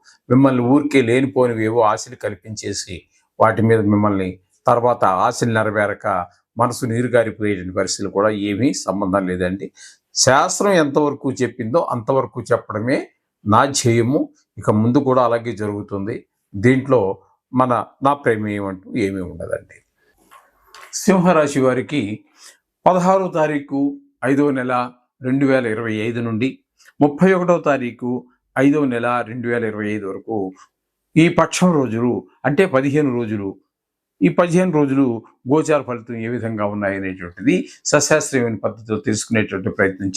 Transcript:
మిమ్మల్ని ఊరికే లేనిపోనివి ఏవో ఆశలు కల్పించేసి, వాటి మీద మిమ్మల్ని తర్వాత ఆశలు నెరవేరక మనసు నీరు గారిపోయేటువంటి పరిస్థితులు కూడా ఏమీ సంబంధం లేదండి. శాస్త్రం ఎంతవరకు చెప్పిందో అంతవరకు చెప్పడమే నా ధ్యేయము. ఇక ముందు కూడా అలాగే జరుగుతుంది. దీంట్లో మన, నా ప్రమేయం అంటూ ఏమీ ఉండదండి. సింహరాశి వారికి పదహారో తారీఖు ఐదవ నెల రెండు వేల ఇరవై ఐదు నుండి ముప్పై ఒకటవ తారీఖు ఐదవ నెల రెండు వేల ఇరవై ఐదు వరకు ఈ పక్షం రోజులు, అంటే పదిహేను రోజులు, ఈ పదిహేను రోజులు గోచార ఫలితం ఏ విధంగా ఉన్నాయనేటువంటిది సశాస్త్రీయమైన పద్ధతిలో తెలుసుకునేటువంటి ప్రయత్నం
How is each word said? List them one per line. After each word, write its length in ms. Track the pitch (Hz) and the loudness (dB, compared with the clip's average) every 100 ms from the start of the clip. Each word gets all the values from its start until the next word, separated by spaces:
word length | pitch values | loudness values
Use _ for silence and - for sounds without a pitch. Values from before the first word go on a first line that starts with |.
| _ _ - | _ _ 2
మిమ్మల్ని 320 | 127 135 127 | 4 4 2
ఊరికే 400 | 120 143 147 135 | 2 2 2 2
లేనిపోనివి 640 | 117 123 135 135 123 110 110 | 2 2 0 0 0 0 -2
ఏవో 160 | 117 | 2
ఆశలు 340 | 107 110 - 123 | 2 0 -6 -10
కల్పించేసి, 880 | 107 98 113 107 104 101 - 85 - _ _ - | -10 -10 -14 -12 -8 -8 -10 -14 -16 _ _ 2
వాటి 220 | 110 104 | 2 4
మీద 180 | 110 113 | 4 4
మిమ్మల్ని 600 | 104 104 104 98 92 92 _ _ - | 4 2 2 0 -4 -8 _ _ 0
తర్వాత 380 | 120 120 117 104 | 2 2 2 2
ఆశలు 480 | 92 104 - 123 | 2 0 0 -2
నెరవేరక 760 | 110 107 104 101 101 107 95 87 _ _ - | 0 0 0 -2 -2 -4 -4 -6 _ _ -2
మనసు 280 | 120 120 127 | -2 -2 -4
నీరు 220 | 117 123 | -2 0
గారిపోయేటువంటి 680 | 120 110 98 107 98 90 | 2 0 -2 -2 -2 -4
పరిస్థితులు 360 | 92 95 - 101 | -4 -4 -4 -4
కూడా 200 | 98 107 | 0 0
ఏమీ 440 | 107 101 101 135 | 0 -4 0 0
సంబంధం 540 | - - 95 101 98 92 | -2 -4 -4 0 0 0
లేదండి. 440 | 90 90 98 - _ - - _ | -2 -2 -4 -10 _ -20 -20 _
శాస్త్రం 580 | - - 135 180 - 202 | -2 4 4 2 0 2
ఎంతవరకు 600 | 190 147 139 147 127 139 | 2 2 2 0 -2 -6
చెప్పిందో 480 | 113 123 - 107 127 | -2 -4 -4 -2 -2
అంతవరకు 640 | - 123 107 135 120 - | -2 -4 -2 -2 -2 -6
చెప్పడమే 680 | - 117 - 107 117 139 392 _ _ _ 101 | -2 -2 -2 -6 -2 -2 -4 _ _ _ 2
నా 200 | 110 139 | 4 4
ధ్యేయము. 640 | 135 123 117 117 151 302 _ _ - | 2 2 2 2 0 -2 _ _ -10
ఇక 120 | 110 | 0
ముందు 280 | 107 110 131 | 2 4 2
కూడా 260 | 127 127 | 2 2
అలాగే 280 | 120 117 117 | 2 0 -4
జరుగుతుంది. 760 | 98 104 104 104 101 98 - - _ _ 101 | -8 -6 -6 -8 -8 -8 -10 -12 _ _ 0
దీంట్లో 600 | 113 131 127 131 98 95 _ _ _ | 2 2 2 0 0 -4 _ _ _
మన, 320 | 127 127 117 - - | -2 0 0 -4 -2
నా 100 | 135 | 0
ప్రమేయం 520 | 143 135 110 107 101 98 | 0 0 0 -2 -4 -6
అంటూ 300 | 95 92 131 | -8 -8 -4
ఏమీ 260 | 98 98 | -2 -4
ఉండదండి. 560 | 87 82 - - - - _ _ _ _ _ - _ _ _ - - | -8 -10 -10 -10 -10 -20 _ _ _ _ _ -20 _ _ _ -20 -14
సింహరాశి 680 | - - 190 175 165 147 143 | -6 2 4 6 4 2 2
వారికి 680 | 127 127 117 147 104 107 _ _ - _ _ _ 170 | 2 0 -2 -4 -4 -6 _ _ -20 _ _ _ 2
పదహారో 420 | 185 180 190 185 | 2 4 2 2
తారీఖు 720 | 160 151 151 143 139 143 143 _ - 123 | 0 0 -2 -4 -2 -2 -4 _ -6 0
ఐదవ 240 | 139 147 | 2 2
నెల 420 | 131 127 123 123 - _ _ | 0 -2 -2 -4 -8 _ _
రెండు 240 | 127 135 139 | -2 0 2
వేల 220 | 131 120 | 2 0
ఇరవై 260 | 110 113 | -2 -4
ఐదు 260 | 107 110 117 | -4 -4 -4
నుండి 400 | 117 110 131 - _ _ _ - | -4 -2 -4 -6 _ _ _ -6
ముప్పై 320 | 147 143 185 | -4 0 2
ఒకటవ 260 | 185 175 170 | 2 0 0
తారీఖు 680 | 156 135 120 110 123 123 - _ _ - | 0 -2 -4 -8 -8 -8 -10 _ _ 0
ఐదవ 280 | 139 147 143 | 2 2 0
నెల 380 | 120 117 120 110 | -2 -2 -2 -4
రెండు 200 | 123 117 | -8 -4
వేల 180 | 120 110 | -2 -2
ఇరవై 220 | 104 104 | -4 -4
ఐదు 180 | 107 95 | -4 -6
వరకు 460 | 98 107 110 95 95 - _ _ _ _ - | -10 -8 -6 -6 -10 -20 _ _ _ _ 2
ఈ 120 | 165 | 4
పక్షం 440 | 170 160 - 180 | 4 0 2 2
రోజులు, 540 | 160 127 110 123 104 - _ 131 | 2 0 0 -2 -2 -6 _ -4
అంటే 200 | 143 190 | 2 2
పదిహేను 480 | 131 139 143 147 | 2 0 0 0
రోజులు, 440 | 120 117 107 98 95 _ _ _ _ _ - | -2 -4 -4 -6 -10 _ _ _ _ _ 0
ఈ 80 | 180 | 2
పదిహేను 420 | 165 175 170 185 | 4 2 2 2
రోజులు 520 | 151 143 135 135 117 - _ 123 | 2 2 2 2 0 -8 _ -2
గోచార 280 | 151 151 151 | 0 2 0
ఫలితం 340 | 123 120 110 117 | -2 -10 -10 -8
ఏ 120 | 113 | -6
విధంగా 380 | 123 113 110 104 | -6 -6 -4 -4
ఉన్నాయనేటువంటిది 1000 | 104 101 98 95 92 90 - 110 165 - - - | -2 -4 -4 -6 -8 -12 -6 0 0 -2 -10 0
సశాస్త్రీయమైన 720 | 151 143 156 143 135 120 107 | 0 2 0 0 -2 -2 -2
పద్ధతిలో 440 | 110 107 110 107 | -6 -8 -8 -6
తెలుసుకునేటువంటి 720 | 117 107 - 113 107 98 92 | -2 -4 -2 -2 -2 -4 -6
ప్రయత్నం 420 | 87 98 92 98 | 0 -2 0 -6